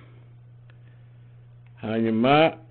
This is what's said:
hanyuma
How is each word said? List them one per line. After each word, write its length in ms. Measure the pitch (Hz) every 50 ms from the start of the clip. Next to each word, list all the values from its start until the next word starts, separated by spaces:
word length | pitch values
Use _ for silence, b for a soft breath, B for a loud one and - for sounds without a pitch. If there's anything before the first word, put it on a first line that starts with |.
| B B B B B B B B - - - - - - b b b b b b b b b b b b b b b b b - - - - -
hanyuma 720 | - 110 110 113 113 113 113 110 120 131 143 151 160 160 - - - -